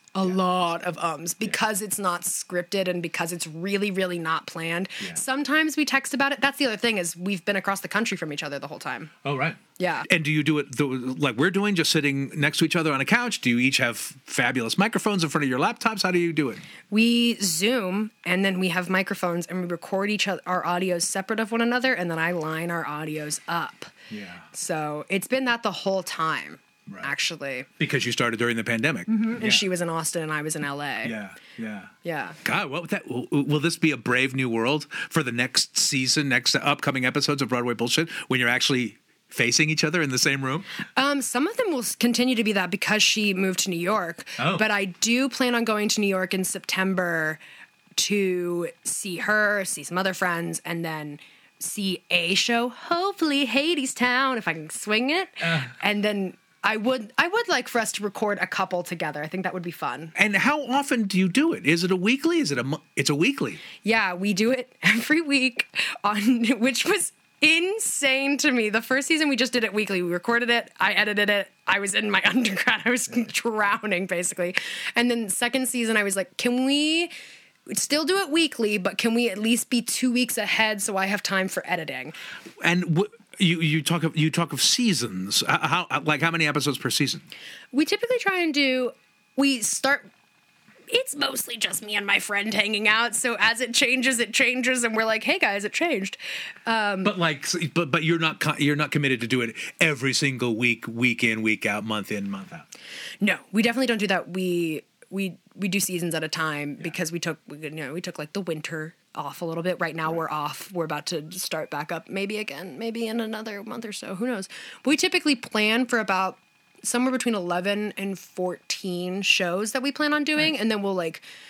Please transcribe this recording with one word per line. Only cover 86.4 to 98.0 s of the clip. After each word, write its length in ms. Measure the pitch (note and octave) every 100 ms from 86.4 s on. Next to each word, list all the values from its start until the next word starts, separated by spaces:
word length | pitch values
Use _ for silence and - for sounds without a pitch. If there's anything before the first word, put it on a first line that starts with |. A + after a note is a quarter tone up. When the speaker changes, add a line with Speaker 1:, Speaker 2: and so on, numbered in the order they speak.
| D#3
Speaker 2:
episodes 300 | D3 C#3 C3
per 120 | C3
season? 300 | - C#3 - - - - - -
Speaker 1:
We 140 | B3 D#4
typically 340 | G#4 A#4 B4
try 200 | G4+ F#4
and 140 | E4+
do, 380 | C#4 C#4 B3+ B3 - _ _ _ -
we 260 | C#4 B3+
start, 440 | G#3 - C4+ C#4 - _ _ _ _ _ _ - -
it's 220 | A#4+ C5 C#4+
mostly 400 | C#4 C4 - A3+
just 260 | A3+ F#3
me 140 | G#3 G#3
and 100 | G3+
my 140 | G3
friend 340 | G3 G3+ G#3
hanging 340 | G#3 G#3 G#3+ G#3+
out. 280 | G#3+ A#3+ A3+
So 220 | B3 A3
as 220 | G#3+ A3+
it 120 | B3
changes, 460 | A#3+ B3 C4 B3+ A#3+
it 140 | G#3+
changes, 500 | A3+ B3 B3 B3 B3+
and 120 | A#3 A3
we're 100 | A3
like, 180 | A3
"Hey 160 | A3 F4
guys, 240 | B3 G3+
it 80 | G3+
changed." 460 | - E4+ A#3+ G3 - - - - - -
Um, 380 | A3+ G#3 F#3+
Speaker 2:
But 140 | F#3+ F#3
like, 280 | E3 C#3+ -
s-, 100 | F3 D#3+
but, 160 | - D#3+
but 120 | E3